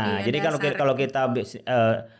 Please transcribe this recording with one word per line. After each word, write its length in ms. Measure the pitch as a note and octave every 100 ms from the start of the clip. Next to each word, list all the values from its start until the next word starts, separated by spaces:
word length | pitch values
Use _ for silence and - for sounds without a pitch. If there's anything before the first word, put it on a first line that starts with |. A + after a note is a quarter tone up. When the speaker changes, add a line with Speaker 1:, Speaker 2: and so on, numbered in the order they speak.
| G#2 G2
Speaker 1:
Iya, 40 | G#2+
Speaker 2:
Jadi 120 | D3
kalau 160 | E3+ C#3+
Speaker 1:
dasar. 160 | D3
Speaker 2:
ki-, 60 | C3+
kalau 160 | C#3+ C3
kita 260 | C3+ C3+ C3
bis-, 320 | A#2+ G2+ -
eh, 360 | - B2 A2+ - -